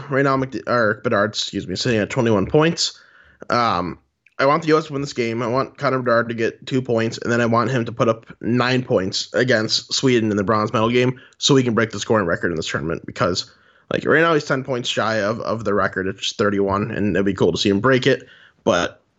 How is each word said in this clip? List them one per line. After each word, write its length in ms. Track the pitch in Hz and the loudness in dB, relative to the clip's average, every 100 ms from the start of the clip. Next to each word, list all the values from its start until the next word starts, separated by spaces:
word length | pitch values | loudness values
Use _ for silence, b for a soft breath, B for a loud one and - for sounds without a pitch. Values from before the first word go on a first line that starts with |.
| 135 | -4
Right 140 | 135 | 0
now, 140 | 139 135 | 2 0
McD-, 300 | 131 113 - | -2 -6 -2
or 340 | 120 110 107 | 0 2 0
Bedard, 260 | 120 110 107 | 0 0 0
excuse 360 | - - 101 - | -2 -6 -6 -6
me, 80 | 92 | -4
sitting 240 | 131 113 | -2 0
at 80 | 95 | 0
twenty-one 380 | - 117 104 92 | 0 2 2 2
points. 520 | 147 160 170 - B B B B B - | 2 2 0 -4 B B B B B -2
Um, 480 | 117 117 90 90 69 _ _ _ - | 0 2 0 -4 -8 _ _ _ -2
I 80 | 135 | 0
want 160 | 156 | 2
the 60 | 160 | 2
U 80 | 156 | 0
S 80 | 156 | 0
to 80 | |
win 80 | 139 | -6
this 100 | 139 | -6
game. 300 | - 117 113 | -4 -4 -2
I 40 | 120 | -2
want 300 | 127 127 - | -2 -2 -4
Connor 200 | 139 131 | -2 0
Bedard 300 | 120 117 117 | 2 2 0
to 40 | |
get 320 | 117 113 - - | -2 -4 -4 -4
two 140 | 127 | -4
points, 380 | 127 113 113 117 | 0 0 0 -2
and 120 | - | -2
then 100 | 120 | 0
I 60 | 117 | 2
want 240 | 113 117 | 2 2
him 140 | 131 | 0
to 80 | 117 | -2
put 160 | 113 117 | 0 0
up 180 | 113 - - | 0 -6 -8
nine 420 | - 123 123 127 | -2 0 2 0
points 500 | 127 110 95 - - | 0 0 0 -4 -4
against 580 | - 127 117 110 - - | 0 2 2 0 -4 -4
Sweden 380 | - 135 123 107 | -2 2 2 2
in 60 | 104 | 0
the 60 | |
bronze 300 | 95 110 107 | 2 0 0
medal 180 | 117 110 | 0 2
game 300 | 123 123 127 B - | 2 2 -2 B -4
so 160 | - | 2
we 80 | 135 | 4
can 120 | 120 | 4
break 160 | 110 113 | 2 0
the 100 | 98 | -2
scoring 260 | - 113 87 | 0 0 2
record 240 | 90 92 | 0 -2
in 60 | 80 | -2
this 100 | 78 | -4
tournament 380 | - 73 80 | -6 -4 -6
because, 440 | - - 90 90 b b b b - | -8 -2 -2 -2 b b b b -6
like, 140 | - - | -4 2
right 160 | 143 | 2
now 100 | 170 | 4
he's 120 | 156 | 2
ten 200 | 151 139 | 0 -4
points 240 | 131 123 123 | -4 -6 -4
shy 280 | - 110 110 | -2 -2 0
of, 220 | 101 113 | -2 -2
of 240 | - 110 | -4 -4
the 100 | 104 | -2
record. 320 | 101 98 - 95 | 0 0 -2 -6
It's 280 | 95 - | -6 -6
thirty-one, 560 | - 104 101 98 98 107 | 0 0 2 0 0 -2
and 240 | - 104 | -2 0
it'd 120 | 90 101 | 0 0
be 80 | |
cool 180 | 98 101 | 2 0
to 60 | 82 | 2
see 100 | 107 | 2
him 120 | 98 | 2
break 260 | 123 131 135 | 4 2 2
it. 200 | 135 B B B _ | 0 B B B _
But 360 | - 90 85 - _ | 0 2 0 -6 _